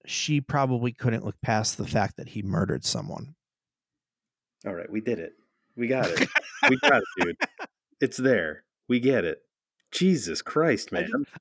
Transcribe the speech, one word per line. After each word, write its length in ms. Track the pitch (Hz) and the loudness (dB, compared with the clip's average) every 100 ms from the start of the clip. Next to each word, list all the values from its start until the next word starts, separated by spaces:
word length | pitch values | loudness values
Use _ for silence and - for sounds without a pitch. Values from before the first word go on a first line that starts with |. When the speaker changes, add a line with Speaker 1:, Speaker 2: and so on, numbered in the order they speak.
Speaker 1:
she 360 | - - - 143 | -10 -6 0 0
probably 500 | - 143 131 123 123 | 0 0 2 0 -2
couldn't 320 | - 123 - | -2 0 0
look 160 | - - | -4 -4
past 360 | - 110 110 - | 0 0 0 -4
the 80 | 104 | -2
fact 300 | 113 98 - | 0 0 -4
that 140 | - | -12
he 120 | 107 | -8
murdered 420 | 95 95 - - | -2 0 0 -2
someone. 500 | - - - - 139 - _ _ _ _ _ _ _ _ _ _ _ _ 101 | -4 -4 -6 -10 -12 -18 _ _ _ _ _ _ _ _ _ _ _ _ -10
Speaker 2:
All 80 | |
right, 160 | 87 - | -8 -6
we 100 | 110 | -4
did 180 | 113 98 | -2 -4
it. 140 | 82 - _ _ _ 117 | -6 -14 _ _ _ -6
We 100 | 117 | -2
got 180 | 131 95 | 0 0
it. 180 | 82 - - - - 139 | 0 0 0 -4 0 2
We 100 | 131 | 4
got 140 | 294 240 | 4 4
it, 20 | 95 92 | 2 -2
dude. 160 | 87 - | -2 -2
Speaker 1:
<laughs> 600 | - - 381 _ _ - | -6 -8 -16 _ _ -2
Speaker 2:
It's 160 | 127 - | -2 2
there. 480 | 131 107 78 76 _ _ - | 2 4 0 -6 _ _ 0
We 100 | 123 | 2
get 260 | 131 120 | 4 4
it. 140 | 85 - _ _ _ _ _ | 2 -4 _ _ _ _ _
Jesus 500 | - 190 151 87 73 | 2 4 4 0 -6
Christ, 460 | - 151 165 - - | -2 2 2 2 -2
Speaker 1:
I 100 | 175 | -6
just, 100 | 175 | -2
Speaker 2:
man. 120 | 269 - - | -4 -6 -8